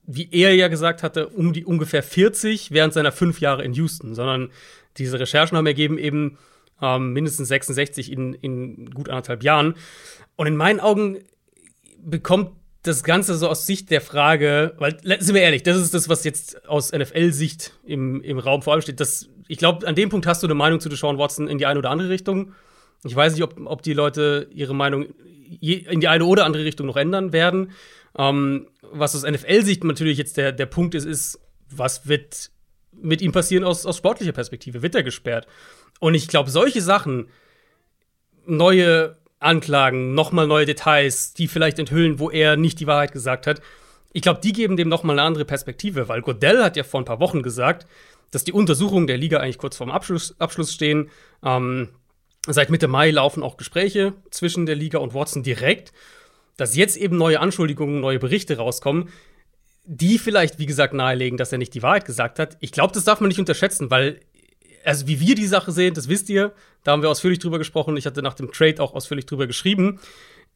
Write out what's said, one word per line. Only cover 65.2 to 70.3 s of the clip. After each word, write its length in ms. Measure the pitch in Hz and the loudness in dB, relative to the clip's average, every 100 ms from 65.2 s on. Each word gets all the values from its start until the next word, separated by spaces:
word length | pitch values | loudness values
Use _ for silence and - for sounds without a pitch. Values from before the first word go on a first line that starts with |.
wir 160 | 175 214 | 4 4
die 100 | 202 | 4
Sache 240 | 190 190 | 0 0
sehen, 240 | 165 180 | 2 2
das 140 | 160 127 | 0 -2
wisst 200 | 196 196 | -2 0
ihr, 240 | 196 202 - _ _ | 0 0 -4 _ _
da 100 | - | 0
haben 100 | 147 | 2
wir 80 | 156 | 2
ausführlich 280 | 143 185 175 | 0 0 0
drüber 200 | 175 160 | -2 -4
gesprochen. 380 | 156 160 156 151 | -4 -4 -2 -2
Ich 100 | 143 | -4
hatte 160 | 139 | -6
nach 120 | 135 | -6
dem 160 | - 131 | -6 -8
Trade 320 | - 160 156 | 4 4 4
auch 100 | 139 | -2
ausführlich 340 | 139 - 143 131 | -4 -8 -8 -6
drüber 200 | 139 131 | -4 -4
geschrieben. 540 | 120 190 202 190 190 - - - | -2 0 2 2 -2 -12 -20 -20